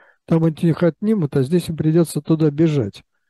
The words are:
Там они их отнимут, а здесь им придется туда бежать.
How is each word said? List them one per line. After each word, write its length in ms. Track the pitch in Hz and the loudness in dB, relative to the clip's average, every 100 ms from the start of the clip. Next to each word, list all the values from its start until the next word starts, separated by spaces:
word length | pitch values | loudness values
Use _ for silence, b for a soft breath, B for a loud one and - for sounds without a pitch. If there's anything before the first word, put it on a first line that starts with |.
| b b - | b b -2
Там 180 | 165 | 0
они 120 | 165 156 | 0 0
их 220 | 175 151 | -2 2
отнимут, 520 | 170 - 208 220 147 143 | 0 0 -2 -2 0 -2
а 60 | |
здесь 260 | 131 175 170 | 0 -2 -2
им 80 | 156 | -4
придется 440 | 156 160 165 156 | 0 2 0 -2
туда 280 | - 160 156 | -2 0 0
бежать. 520 | 143 165 147 104 - _ _ _ | 2 0 0 -4 -8 _ _ _